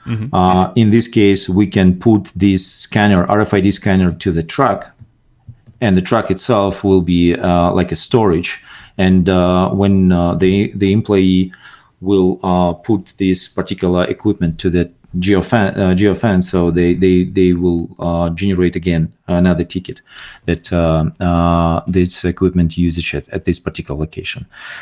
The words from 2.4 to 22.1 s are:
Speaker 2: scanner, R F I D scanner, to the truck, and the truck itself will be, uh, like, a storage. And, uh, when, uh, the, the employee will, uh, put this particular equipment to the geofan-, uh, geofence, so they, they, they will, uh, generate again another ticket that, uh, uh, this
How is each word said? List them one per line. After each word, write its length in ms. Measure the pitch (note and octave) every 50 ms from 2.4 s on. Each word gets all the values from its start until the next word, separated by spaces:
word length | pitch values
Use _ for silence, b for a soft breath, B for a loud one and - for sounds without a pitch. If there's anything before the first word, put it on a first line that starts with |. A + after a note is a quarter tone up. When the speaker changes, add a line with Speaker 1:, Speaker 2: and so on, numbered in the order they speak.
| G2+ G2 F#2+ F#2 -
Speaker 2:
scanner, 580 | - - - - - - A2 G#2 G#2 G2 F2+ F2 -
R 120 | G2+ G#2+
F 120 | G#2+ - G#2
I 80 | G2
D 80 | F#2 G2+
scanner, 420 | G2 - - G#2 F#2+ F#2 F#2 F2 -
to 180 | - - G2
the 100 | D#2+ E2
truck, 500 | D#2+ - - - G#3 - - - - - _ _ - _ _ _ _ _ _ _ _ - - _ _ - _ -
and 160 | B2+ G#2 F#2
the 60 | F#2
truck 300 | F2+ - A#2+ A2 - -
itself 520 | F#2 F#2 - - A#2 G2+ G2 F#2+ - - -
will 180 | G2 F#2+ F#2+
be, 340 | E2+ F2+ F2 F2 F2 F2 F2
uh, 360 | - - F2+ F2 F2 - F2+
like, 200 | F#2 F#2 F2 -
a 40 | E2
storage. 680 | - - - - A#2+ G#2+ F#2+ E2 F2 F2+ - - B B B B B B B B
And, 320 | - F#2 F#2 F#2 F#2 E2+ F#2+
uh, 400 | F#2 F2+ F2+ F2+ F2+ F#2 F#2+ F2+
when, 420 | - G2 G2 G2 G2 F#2+ F#2+ F#2
uh, 220 | F2+ F2 F2 F2 E2+
the, 380 | E2 F#2 F#2 F#2+ G2+ G#2 - -
the 180 | G2 G2+ F#2+
employee 640 | G2 A2+ A2 - G#2 F#2+ F#2+ F#2+ F#2 F#2 F#2 F#2 B B B B B B B B B -
will, 400 | F#2 F#2+ G2+ F#2+ F#2 F#2 F#2 -
uh, 320 | - F#2 F2+ F2+ F2+ F2 E2+
put 400 | - - - A2 F#2+ - - - -
this 280 | G2 F#2+ F#2 - -
particular 580 | - - F#2+ F#2+ - G2 - F#2 F2+ F2+ F2 -
equipment 540 | - - - - G#2+ F#2+ - F2+ E2 D#2+ -
to 100 | - F#2
the 180 | E2+ F2 E2 - _ _ _ - - F2+
geofan-, 580 | F2+ G2+ G2 F#2 F2+ - - A2+ G2 F#2+ -
uh, 160 | - G2 F#2 F#2
geofence, 520 | F#2 G#2 G2+ F2+ - - A2 F#2+ F2+ F2+
so 260 | - - F2+ E2+ E2+
they, 240 | E2 F2+ F2 F2 F2+
they, 300 | F2+ F#2+ F#2 F#2 F2+ F2+
they 280 | F2+ F#2+ G2 F#2 F2+ F2
will, 420 | E2+ F2+ F2 E2+ E2+ E2+ - - -
uh, 320 | E2+ E2+ E2+ E2+ F2 E2+
generate 440 | E2 E2+ G2 G2+ F#2 F2 F2+ E2+ -
again 380 | F2+ E2+ F2+ E2+ E2 D#2+ - - _ -
another 360 | - F2+ F2 F2+ F#2 F2 E2 E2
ticket 380 | - - F#2 - - - - _ B B B B B B B B
that, 280 | E2+ E2 D#2+ - - F#2
uh, 320 | E2+ E2 D#2+ D#2+ D#2+ D#2 D#2+ - -
uh, 600 | F#2 F2 F2 E2+ E2+ E2+ E2+ E2+ E2+ E2 E2 - -
this 400 | F2+ F2+ F#2 F2+ F2+